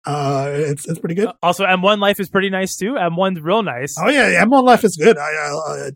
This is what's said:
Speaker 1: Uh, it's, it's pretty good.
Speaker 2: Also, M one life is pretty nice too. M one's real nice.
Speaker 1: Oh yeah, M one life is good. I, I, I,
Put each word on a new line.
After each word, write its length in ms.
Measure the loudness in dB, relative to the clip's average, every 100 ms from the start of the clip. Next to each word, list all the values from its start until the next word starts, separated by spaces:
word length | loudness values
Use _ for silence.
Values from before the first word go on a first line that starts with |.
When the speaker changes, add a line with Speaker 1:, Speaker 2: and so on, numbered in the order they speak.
| -8
Speaker 1:
Uh, 440 | -4 -2 -2 -2
it's, 340 | -4 -4 -4 -6
it's 120 | -8
pretty 160 | -6 -2
good. 140 | -4 -2
Speaker 2:
Also, 220 | -2 0 0
M 160 | 2
one 180 | 2 2
life 200 | 2 0
is 80 | 0
pretty 200 | 0 0
nice 280 | -2 -4 -4
too. 180 | -4 -2
M 220 | -2 0
one's 240 | -2 -2
real 200 | -2 0
nice. 340 | -2 -6 -8 -2
Speaker 1:
Oh 80 | 0
yeah, 320 | 2 2 2
M 100 | 4
one 140 | 4
life 220 | 6 4 4
is 100 | 2
good. 220 | 4 4
I, 40 |
I, 280 | 0 -4 -4
I, 420 | -4 -6 -8 -8